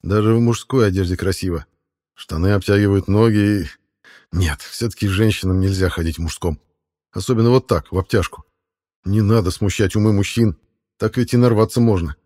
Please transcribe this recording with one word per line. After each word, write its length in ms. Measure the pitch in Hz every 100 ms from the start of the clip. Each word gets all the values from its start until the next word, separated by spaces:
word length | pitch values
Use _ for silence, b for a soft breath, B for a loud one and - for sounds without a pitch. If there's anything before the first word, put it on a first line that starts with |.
Даже 300 | 85 104 107
в 80 | 113
мужской 460 | 117 117 - 135 107
одежде 320 | 95 90 90
красиво. 480 | 90 92 95 82 - _ _ _ _
Штаны 380 | _ - 80 92
обтягивают 560 | 101 90 101 104 98 95
ноги 540 | 101 117 104 104 104
и... 40 | 78 - _ _ B B B
Нет, 300 | 87 85 71
все-таки 440 | - - 117 - 104
женщинам 540 | 95 110 98 92 92
нельзя 300 | 95 95 92
ходить 260 | - 82 80
в 60 |
мужском. 380 | 82 - 87 76 _ _ _ _ _
Особенно 380 | - 98 120 117
вот 160 | 127 -
так, 260 | 85 -
в 60 | 95
обтяжку. 460 | 92 101 85 - - _ _ _ _ _
Не 160 | 95 104
надо 300 | 101 113 95
смущать 460 | - 101 - 98 107
умы 160 | 107
мужчин, 440 | 101 101 - 113 85 _ _ _ _
так 220 | 110 -
ведь 160 | 117
и 20 | 123
нарваться 440 | 123 107 110 -
можно. 360 | 117 98 80 67